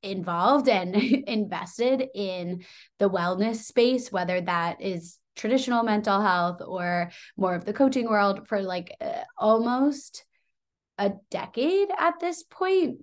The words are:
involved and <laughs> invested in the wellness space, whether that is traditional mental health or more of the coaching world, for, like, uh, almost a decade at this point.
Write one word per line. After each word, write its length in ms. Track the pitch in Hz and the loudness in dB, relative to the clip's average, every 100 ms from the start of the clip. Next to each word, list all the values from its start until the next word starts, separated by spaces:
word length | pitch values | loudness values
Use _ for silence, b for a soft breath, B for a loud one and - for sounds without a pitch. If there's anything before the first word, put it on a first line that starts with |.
involved 640 | 202 190 175 170 196 285 262 | -6 -6 -4 2 4 6 6
and 280 | 202 180 202 | 2 2 2
<laughs> 320 | 254 269 - | 4 2 2
invested 760 | 220 202 175 175 - 240 262 262 | -2 -2 -4 -8 -2 0 2 -2
in 520 | - 196 185 175 180 B B B _ | -4 -6 -4 -6 -8 B B B _
the 100 | 202 | 0
wellness 480 | 185 175 185 220 226 | 2 0 0 -2 -2
space, 460 | - - 240 254 240 | -2 2 4 2 -2
whether 300 | 190 180 180 | -4 -2 -2
that 420 | 180 175 170 - | 0 0 -2 -4
is 360 | 196 175 170 - _ - | -6 -6 -10 -20 _ -8
traditional 480 | 220 262 262 240 | 0 0 2 0
mental 360 | 233 214 214 196 | 2 0 2 2
health 400 | 208 180 175 180 - | 4 2 0 -4 -10
or 440 | 185 175 175 175 B B - | -6 -2 -2 -4 B B -2
more 180 | 190 | -2
of 100 | 175 | -2
the 80 | 196 | -4
coaching 380 | 214 269 262 226 | 2 2 2 0
world, 380 | 208 202 196 - | 2 2 0 -4
for, 140 | 208 | -4
like, 340 | 190 180 175 - | -2 -6 -8 -10
uh, 220 | - - - - | -8 -8 -10 -2
almost 880 | 214 226 233 247 277 277 - - _ _ _ _ _ _ _ - | 2 4 2 2 0 0 -12 -20 _ _ _ _ _ _ _ -4
a 140 | 202 196 _ | -4 -4 _
decade 580 | 277 233 - 285 381 403 381 | -10 -8 -2 0 2 0 0
at 220 | 330 339 | 0 0
this 220 | 349 339 | -6 -6
point. 560 | - - 370 381 330 - | -12 -6 0 2 2 -4